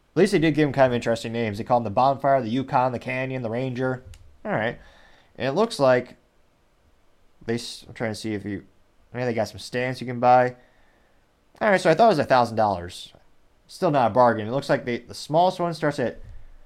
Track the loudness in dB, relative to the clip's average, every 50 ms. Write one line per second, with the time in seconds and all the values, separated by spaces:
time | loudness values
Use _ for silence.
0 | _ _ 2 2 2 4 4 2 2 2 2 2 0 0 4 2 2 2 2 0
1 | 0 -2 -2 -2 -4 -6 -4 -2 -2 -2 -4 -4 -2 0 0 0 0 0 0 2
2 | 2 2 2 2 2 2 2 2 0 0 -2 -4 -4 0 0 0 0 0 -2 -6
3 | -8 -6 -6 -6 -4 -6 -6 -6 -6 -4 -4 -4 -4 -4 -4 -4 -2 -4 -4 -6
4 | -8 -16 -20 -20 -20 -20 -20 -14 -8 -6 -4 -2 -2 -4 -4 -8 -16 -20 _ _
5 | -20 -20 -20 _ _ _ -10 -6 -4 -4 0 0 -2 -2 0 2 4 4 4 4
6 | 2 -4 -16 _ _ _ _ _ _ _ _ _ _ _ _ _ _ _ _ _
7 | _ _ _ _ _ _ _ _ -8 -6 -6 -6 -6 -10 -16 -16 -18 -16 -10 -8
8 | -6 -6 -6 -6 -6 -6 -6 -6 -6 -8 -10 -10 -12 -16 _ _ _ _ _ _
9 | _ _ -10 -6 -4 -4 -2 -2 -4 -4 -6 -14 -14 -8 -6 -4 -4 -4 -6 -6
10 | -8 -8 -4 2 4 6 8 6 6 4 0 -8 -20 _ _ _ _ _ _ _
11 | _ _ _ _ _ _ _ _ _ _ _ -2 0 2 2 2 4 2 4 6
12 | 6 4 4 2 2 2 4 2 2 2 0 0 0 0 0 -2 -6 -12 -14 -16
13 | -20 -20 _ _ _ _ _ _ _ _ _ _ _ -18 -8 -4 -2 0 2 2
14 | 2 4 6 6 6 6 4 2 -2 -4 -4 -4 -2 0 -2 -2 0 -4 -6 -6
15 | -6 -10 -16 -14 -8 -2 2 2 2 2 2 0 -4 -4 -4 -2 -2 -2 -2 0
16 | -2 -4 -4 -8 -16 -16 -16 -18 -18 -18 -20 -20 -20